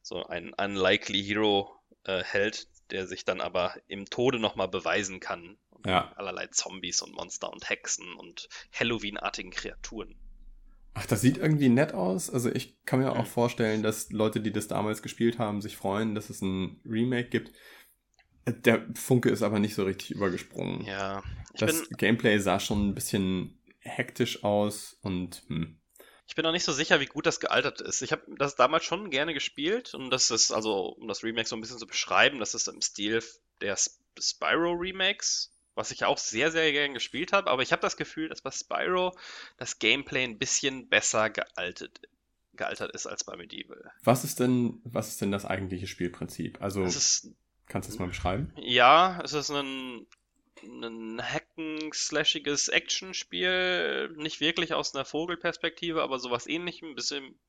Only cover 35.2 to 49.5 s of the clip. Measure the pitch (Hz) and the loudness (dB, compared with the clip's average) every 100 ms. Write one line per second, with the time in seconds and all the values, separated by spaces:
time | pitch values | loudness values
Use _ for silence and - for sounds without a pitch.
35.2 | - - - _ _ - 110 123 107 143 | -2 -2 -4 _ _ -6 -6 0 2 2
36.2 | - 107 156 160 160 143 143 123 - 127 | -2 0 2 4 2 2 0 -2 -6 -4
37.2 | - 202 190 127 127 165 196 - 151 - | 0 0 2 2 2 0 0 -2 -6 -6
38.2 | 156 - - - - - - 185 185 180 | -8 -8 -8 -10 -4 0 2 2 0 -4
39.2 | - - - _ 123 - 110 131 135 139 | -18 -16 -18 _ -10 2 4 4 2 -2
40.2 | 127 107 135 - 139 131 117 107 - 113 | -2 -4 -2 0 0 -4 2 2 4 2
41.2 | 107 101 - - 90 - - - - _ | 2 0 -6 -6 -6 -6 -14 -14 -20 _
42.2 | _ _ _ - - 104 107 107 - 95 | _ _ _ -8 -6 -6 -8 -8 -10 -10
43.2 | - 95 87 - - - - - - 127 | -10 -12 -14 -14 -14 -16 -20 -2 4 4
44.2 | - - 127 123 120 - 120 107 117 - | 2 0 2 4 2 -2 -6 -6 -6 -4
45.2 | 101 98 98 95 95 90 95 - 87 - | -2 -2 -2 -4 -4 -6 -6 -4 -6 -4
46.2 | 87 - 82 - 101 98 92 85 - - | -10 -6 -8 -4 -4 0 0 0 0 0
47.2 | - - _ _ _ 98 - - 90 - | -4 -20 _ _ _ -6 -6 -6 -6 -2
48.2 | 90 101 156 - - 123 123 156 185 175 | -2 -2 -4 -6 2 8 10 10 8 2
49.2 | 147 147 139 | -4 -4 -2